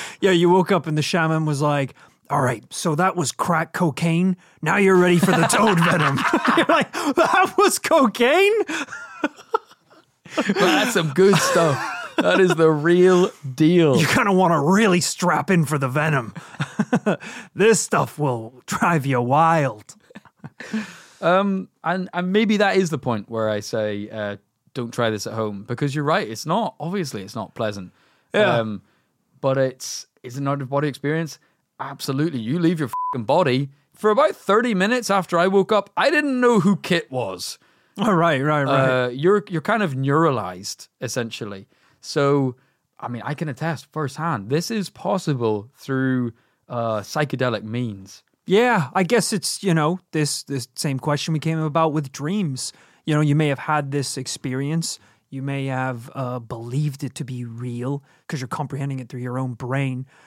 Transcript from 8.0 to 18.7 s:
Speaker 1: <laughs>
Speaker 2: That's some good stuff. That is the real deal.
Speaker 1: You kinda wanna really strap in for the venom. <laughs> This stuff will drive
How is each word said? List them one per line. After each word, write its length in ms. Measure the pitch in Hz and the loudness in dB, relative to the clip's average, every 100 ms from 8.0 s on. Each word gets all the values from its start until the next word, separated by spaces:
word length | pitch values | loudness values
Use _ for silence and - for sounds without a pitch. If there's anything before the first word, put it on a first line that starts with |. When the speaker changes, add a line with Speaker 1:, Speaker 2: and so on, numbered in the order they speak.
| 240 - 240 339 403 440 - | 4 2 2 4 4 2 -2
Speaker 1:
<laughs> 1700 | 320 - - - - 302 - - 453 - - _ _ _ _ - - 214 | -6 -8 -12 -16 -8 -8 -8 -6 -6 -6 -20 _ _ _ _ -10 -4 -2
Speaker 2:
That's 380 | 185 180 151 240 | 2 2 2 0
some 180 | 202 160 | 0 0
good 220 | 135 196 175 | 4 6 6
stuff. 580 | - 175 160 127 - - - - | 2 2 2 0 -4 -8 -8 -2
That 220 | 180 185 | 2 4
is 140 | 185 | 4
the 160 | 165 160 | 4 4
real 600 | 151 160 180 185 180 185 - 139 | 4 4 6 6 6 2 -2 -8
deal. 420 | 127 156 180 156 127 | 2 4 6 6 4
Speaker 1:
You 80 | 160 | 4
kinda 260 | 269 214 | 2 2
wanna 300 | 185 175 160 | 4 4 4
really 380 | 143 196 214 175 | 4 4 4 4
strap 500 | - - 175 147 143 | 0 -2 0 0 2
in 140 | 180 | 2
for 140 | 143 147 | 2 0
the 100 | 135 | 0
venom. 460 | 143 156 143 110 - | 0 0 0 -2 -12
<laughs> 800 | - - 143 - - 240 214 156 - - - | -14 -10 -8 -4 -2 0 0 -2 -6 -16 -10
This 260 | - 214 220 | 2 4 4
stuff 380 | - 156 135 - | 2 -2 -2 -2
will 440 | 143 120 113 - | -2 -2 -6 -16
drive 400 | - | -8